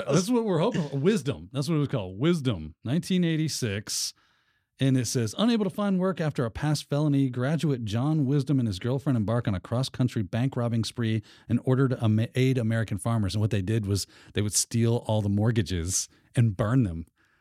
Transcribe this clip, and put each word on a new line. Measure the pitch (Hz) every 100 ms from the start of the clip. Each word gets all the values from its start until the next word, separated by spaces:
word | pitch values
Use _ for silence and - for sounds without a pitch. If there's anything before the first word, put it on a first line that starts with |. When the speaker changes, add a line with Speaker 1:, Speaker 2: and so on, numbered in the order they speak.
| -
Speaker 1:
house. | 147
Speaker 2:
this |
is | 190
what | 247 226
we're | 170
hoping | 196 202 147
for. | 139
Wisdom. | 151 220 131 90 87
That's | 131 143
what | 156
it |
was | 143
called. | 127 92 95
Wisdom, | 151 175 131 95 78 -
nineteen | 110 156 - 185
eighty-six. | 170 156 156 - 117 98 - - - - _ _ _ _ _ -
And | 135 131
it | 117
says, | 131 110 -
"Unable | 220 233 196
to |
find | - 202 190
work | 185 -
after | 156 - 117
a |
past | - 151 147 -
felony, | 143 151 139 135
graduate | 123 127 160 156 127 113
John | 113 139 156 127
Wisdom | 147 135 139
and | 117
his | 90
girlfriend | 120 131 147 123
embark | 101 117 120
on |
a | 92
cross-country | - 117 131 - 120 -
bank | 101 113 135 127
robbing | 117 117 107
spree | - 113 110 - - -
in | 117
order | - 127 135
to | 123
am-, | 113 104 117
aid | - 127 127
American | 113 113 110 101
farmers." | 117 117 98 107
And |
what | 104
they | 104
did | 92 113 98
was | 98 - - -
they | -
would | 104 -
steal | - 117 117 117 -
all | 107
the | 104
mortgages | 101 107 113 92 90 85 - - _ _ -
and | 117 95
burn | 107 131
them | 107 82 80 _ _ _